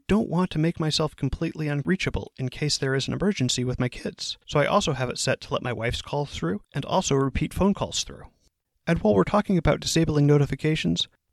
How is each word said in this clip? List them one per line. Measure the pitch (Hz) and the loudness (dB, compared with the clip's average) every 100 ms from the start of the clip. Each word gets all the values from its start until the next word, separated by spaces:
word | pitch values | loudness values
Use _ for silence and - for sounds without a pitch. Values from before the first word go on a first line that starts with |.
| - | 0
don't | 202 - | 0 2
want | 160 185 | 0 0
to | - | 0
make | 160 - | 0 0
myself | 156 - 156 - | -2 0 -2 -2
completely | 135 - 165 - 151 | -4 -2 -4 -4 -4
unreachable | 143 143 185 - 113 - - | -2 0 0 0 -4 -8 -8
in | 131 | -8
case | - 147 - | -2 -2 0
there | 135 135 | 0 0
is | 135 | 0
an | |
emergency | 131 180 202 127 - 123 | 0 0 0 0 0 -2
with | 127 | -2
my | 123 | -4
kids. | - - - - - - | -4 -10 -8 -10 -10 -2
So | 151 | 0
I | 143 | 2
also | 202 180 | 2 0
have | 127 123 | -2 -4
it | - | -4
set | - - | -2 -2
to | - | -2
let | 139 | -4
my | 127 | -4
wife's | 113 117 - | -4 -4 -4
calls | - 143 147 | -4 -6 -4
through | - 165 202 - | -4 -4 -4 -6
and | 147 - | -8 -2
also | 180 - 139 | 0 2 2
repeat | 135 - 151 | 2 0 -2
phone | - 190 | 2 2
calls | 196 92 - - | 2 -2 -4 -6
through. | - - _ _ _ _ _ - | -10 -20 _ _ _ _ _ -2
And | 170 | 2
while | 214 | 4
we're | 202 175 | 4 4
talking | 208 - 185 | 2 2 2
about | 151 147 | 2 0
disabling | - 165 160 151 143 | 0 0 2 4 6
notifications, | 147 143 135 156 156 175 170 - _ _ | 6 4 0 -2 0 0 0 -2 _ _